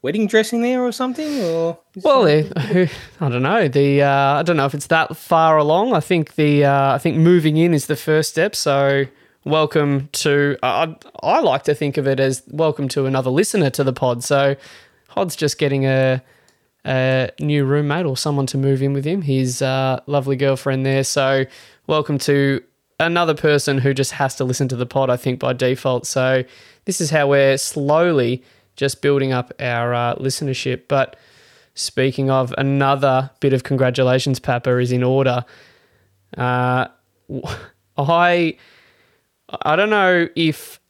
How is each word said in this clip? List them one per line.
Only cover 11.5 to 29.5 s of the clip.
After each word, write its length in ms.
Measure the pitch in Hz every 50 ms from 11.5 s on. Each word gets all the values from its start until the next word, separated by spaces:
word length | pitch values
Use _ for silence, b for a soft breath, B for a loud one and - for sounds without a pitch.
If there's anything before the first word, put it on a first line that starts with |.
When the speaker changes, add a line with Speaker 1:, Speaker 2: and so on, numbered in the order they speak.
| 175 - -
Speaker 2:
to 100 | - 147
think 240 | - 151 143 139 156
of 100 | 135 139
it 120 | 135 131
as 240 | 135 135 131 123 _ -
welcome 400 | - 147 160 156 151 - 143 131
to 180 | - 147 135 131
another 240 | 135 131 127 127
listener 400 | 127 147 220 - - 208 165 135
to 120 | 131 - 143
the 100 | 135 127
pod. 300 | - - 127 120 120 123
So 320 | - 143 139 139 139 139 139 B B B B B B B B B B
Hod's 260 | - - 196 175 151
just 220 | - 156 143 - -
getting 280 | 156 143 135 139 135 135
a, 360 | 131 131 131 131 131 127 b b b b b b b b b b b _ _
a 460 | - 131 131 131 131 131 131 131 - - -
new 260 | 147 151 147 147 139
roommate 400 | 135 139 147 147 143 143 170 185
or 100 | 151 131
someone 300 | - - 151 147 139 139
to 140 | 131 - 135
move 240 | 135 139 139 131 135
in 100 | 139 139
with 120 | 139 135
him. 180 | 151 175 202 170
His, 380 | 143 135 135 131 127 123 - 135
uh, 380 | 131 131 131 135 131 131 131 -
lovely 300 | - 143 143 127 135 139
girlfriend 500 | 127 139 139 135 127 - 143 135 131 131
there. 180 | 135 135 135 135
So 420 | - - 147 135 135 135 135 127 - B B B B B B B -
welcome 320 | 156 156 147 - 151 135
to 440 | - - 143 143 139 139 135 131 - _ _ _ _ _ _ _
another 320 | 160 165 170 175 175 160 151
person 440 | 151 - 156 151 143 - - 139 135
who 160 | 127 139 139
just 180 | 135 135 -
has 240 | - - 143 135 -
to 80 | - 135
listen 240 | 127 127 - 143 127
to 80 | 131
the 100 | 117 123
pod, 240 | 123 - 135 135 127
I 60 | 123
think, 240 | 123 - 131 127 127
by 140 | - 127 127
default. 520 | 127 135 127 127 131 - 135 127 123 -
So 380 | - - 139 131 131 131 131 127 B B B B B B B B
this 160 | - 185 -
is 120 | 175 147
how 160 | 156 156 143 139
we're 300 | 143 139 139 135 135 135
slowly 840 | - - - 156 143 139 147 160 170 175 170 139 123 117 127 123 b b b b b b b
just 260 | - 139 139 - _
building 300 | - 143 143 139 135 135
up 220 | 131 120 123 -